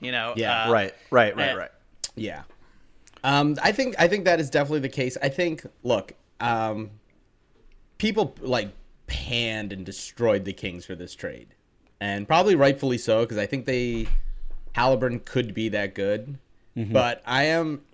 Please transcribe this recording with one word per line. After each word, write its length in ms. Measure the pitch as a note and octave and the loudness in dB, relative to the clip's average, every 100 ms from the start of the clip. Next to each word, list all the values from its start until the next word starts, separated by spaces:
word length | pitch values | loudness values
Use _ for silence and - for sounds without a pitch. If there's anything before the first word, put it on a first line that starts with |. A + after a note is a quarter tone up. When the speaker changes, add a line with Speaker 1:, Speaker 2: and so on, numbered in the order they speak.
Speaker 1:
You 100 | B2 | -6
know? 220 | B2 A2+ A2 | -4 -4 -2
Speaker 2:
Yeah. 300 | A2+ A2+ A2+ | 0 0 2
Speaker 1:
Uh, 60 | |
Speaker 3:
Right. 220 | A2 G2 - - | 2 2 -4 2
Right. 240 | B2+ G#2+ - | 4 4 2
Right. 120 | C#3 | -2
Speaker 1:
and 80 | G#2 | -2
Speaker 3:
Right. 140 | E2+ - _ - - - | -8 -14 _ -14 -12 -8
Speaker 2:
Yeah. 260 | G#2 D2+ - - - - - - - - | -10 -10 -16 -20 -20 -20 -20 -20 -20 -6
Um, 320 | C3 C#3+ D3 D3 | 0 2 2 2
I 80 | F3+ | 0
think, 240 | G#3+ B3+ G#3 | 2 0 2
I 120 | E3+ | 2
think 160 | G#3 F3+ | 4 4
that 160 | E3+ | 2
is 80 | D3 | 2
definitely 320 | D3+ C#3+ D3+ | 0 2 0
the 80 | C3 | -2
case. 280 | - B2+ - | -2 -4 -2
I 60 | C#3 | -2
think, 360 | C#3 F3 D#3 - - | 0 -2 -2 -10 -6
look, 280 | B2 A2 - - _ - | 0 0 -2 -14 _ -6
um, 480 | A#2 A#2 A2 G#2+ G#2+ G#2+ _ _ _ _ _ _ - - _ - | -2 0 0 -4 -8 -14 _ _ _ _ _ _ -20 -20 _ -4
people, 380 | G#3+ G#3+ E3+ - | 0 0 -2 -4
like, 280 | - A#2+ G2+ - - - - | -4 -2 -2 -10 -20 -18 -8
panned 640 | - - A#2+ A#2 A2 G#2 | -8 -4 -2 -2 -4 -6
and 140 | F#2+ F#2 | -10 -10
destroyed 600 | - - - A#2 G2+ F#2+ | -12 -14 0 2 2 0
the 80 | |
Kings 320 | F#2+ G2+ F2 - | -6 -8 -10 -12
for 100 | F2 | -12
this 180 | F2 - | -12 -10
trade, 320 | F2+ A#1+ A1+ _ _ _ _ - | -12 -12 -16 _ _ _ _ -8
and 280 | G2+ G2+ G#2 | -4 -4 2
probably 280 | D#3+ G3 E3 | 4 6 6
rightfully 420 | C#3 C#3 C3+ A#2+ | 6 4 0 0
so, 280 | - A2 A#2 | 2 2 2
'cause 120 | G#2+ | -2
I 80 | G2+ | -4
think 200 | C#3 B2 | -4 -2
they, 420 | B2+ B2 A#2 A2 - - - - - - | -2 -2 0 4 4 4 -2 -4 -6 -4
Halliburton 460 | - B2+ B2+ B2 A#2 | 0 2 2 0 -4
could 320 | - C3 A2 | -4 -2 -2
be 160 | G2+ A2 | -2 -2
that 260 | G#2 G2+ G2 | -2 -4 -2
good. 420 | G2 G#2 B2+ C3+ - _ _ - | -2 -2 -4 -14 -18 _ _ -8
Speaker 3:
Mm-hmm. 160 | G#2+ | 0
Speaker 2:
But 300 | B2 B2 A#2+ - | 2 2 -2 -2
I 180 | B2+ | 0
am, 380 | D3+ E3 D#3+ C#3+ - | 2 2 0 -4 -4